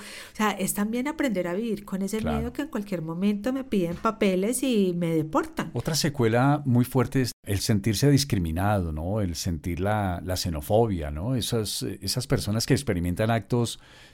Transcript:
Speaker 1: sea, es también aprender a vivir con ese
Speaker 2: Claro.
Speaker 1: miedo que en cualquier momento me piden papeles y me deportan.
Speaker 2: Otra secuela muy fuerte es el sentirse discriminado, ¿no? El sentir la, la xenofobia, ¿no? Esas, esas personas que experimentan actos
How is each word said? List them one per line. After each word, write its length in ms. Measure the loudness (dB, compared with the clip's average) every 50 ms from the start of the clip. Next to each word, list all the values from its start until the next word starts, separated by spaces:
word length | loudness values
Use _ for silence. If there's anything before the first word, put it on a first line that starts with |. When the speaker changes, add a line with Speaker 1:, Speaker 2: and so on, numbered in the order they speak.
| -6 -14 -16 -16 -16 -12 -4
Speaker 1:
sea, 180 | -2 0 0
es 220 | 0 -2 -2 -4 -2
también 340 | -2 -2 -2 -2 -2 -4 -4
aprender 400 | -2 0 0 0 0 0 -2 -2
a 60 | -2
vivir 320 | -2 -2 -2 -4 -6 -6
con 160 | -6 -6 -4
ese 160 | -4 -2 -2 -2
Speaker 2:
Claro. 180 | -2 -2 -2 -2
Speaker 1:
miedo 160 | -4 -4 -4
que 100 | -6 -6
en 40 | -4
cualquier 320 | -4 -6 -4 -4 -4 -6
momento 520 | -4 -6 -4 0 2 2 2 0 0 -2 -2
me 100 | -4 -4
piden 320 | -2 0 0 0 0 -2
papeles 680 | -2 -2 -2 0 2 2 2 2 2 2 0 0 0 0
y 300 | 2 4 4 4 4 2
me 200 | 0 0 2 2
deportan. 560 | 2 0 2 0 -2 -2 -2 -4 -6 -6 -4 -4
Speaker 2:
Otra 220 | -4 -4 -2 -2
secuela 680 | 0 0 0 2 2 2 4 4 6 4 4 4 2 2
muy 200 | 4 4 4 4
fuerte 360 | 4 4 2 2 2 2 0
es 100 | 0 0 -2 _ -4
el 140 | -2 -2 0
sentirse 500 | 2 2 2 2 4 2 2 4 4 6
discriminado, 840 | 6 6 4 4 0 0 0 0 0 0 2 2 2 2 0 0
¿no? 300 | -2 -4 -4 -2 -2 -2
El 140 | -2 -2 -4
sentir 440 | -4 -4 -2 -2 -2 -2 -4 -4 -2
la, 420 | 0 0 0 2 0 0 -2 -4 -4
la 100 | -4 -4
xenofobia, 760 | -2 -2 -2 -4 -4 -2 2 4 4 4 4 0 -2 -2 -4
¿no? 240 | -6 -4 -4 -2 -2
Esas, 480 | -2 -2 -2 -2 -2 -2 -2 -4 -6 -6
esas 440 | -6 -8 -6 -6 -4 -4 -4 -2 0
personas 380 | 0 0 0 0 -2 0 2
que 80 | 2 0
experimentan 580 | 0 0 0 -2 0 0 -2 0 0 0 2
actos 480 | 2 0 0 0 0 0 0 0 -2 -8 -14 -20 -20 -20 -20 -20